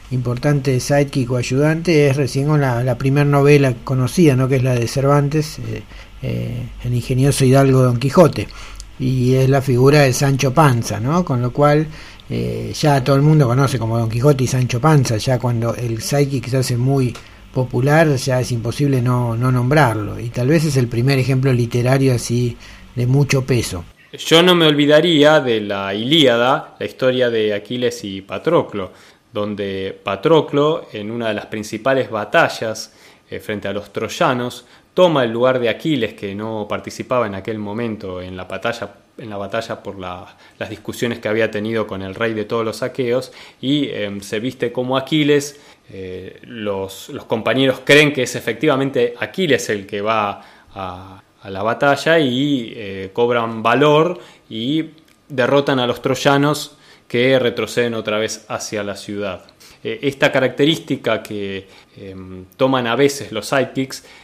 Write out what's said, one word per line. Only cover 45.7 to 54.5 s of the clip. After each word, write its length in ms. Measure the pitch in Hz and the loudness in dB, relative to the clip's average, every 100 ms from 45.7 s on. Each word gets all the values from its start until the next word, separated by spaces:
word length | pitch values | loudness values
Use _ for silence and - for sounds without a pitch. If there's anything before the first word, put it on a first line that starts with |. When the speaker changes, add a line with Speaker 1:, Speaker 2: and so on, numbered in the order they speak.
| _ _ | _ _
Speaker 2:
Eh, 480 | 101 92 92 95 - | -14 -12 -12 -14 -18
los, 640 | - 120 104 98 95 - - | -16 -8 -6 -4 -6 -12 -14
los 160 | 139 - | -14 -6
compañeros 560 | 117 110 123 135 - - | -4 0 2 2 0 4
creen 260 | 143 151 | 6 6
que 100 | 143 | 2
es 120 | 123 123 | -4 -4
efectivamente 800 | - 107 156 135 139 135 120 - | -6 -2 0 0 0 0 0 -2
Aquiles 500 | 107 - 180 120 - | -8 -4 0 0 0
el 160 | 104 98 | -6 -6
que 160 | 101 | -6
va 400 | 104 110 104 101 - - _ | -2 0 -2 -4 -14 -20 _
a, 480 | - 92 90 95 95 _ _ | -12 -12 -12 -18 -20 _ _
a 60 | 101 | -12
la 120 | 95 | -6
batalla 540 | 107 120 143 139 160 165 | -4 0 0 0 2 2
y, 540 | 139 123 147 139 110 - | 2 0 -2 -2 -4 -10
eh, 340 | 101 98 98 | -10 -10 -8
cobran 480 | - 120 120 113 113 | 0 0 2 -2 -2
valor 560 | 113 123 147 147 165 180 - - | 0 4 6 4 2 -2 -12 -20
y 400 | _ | _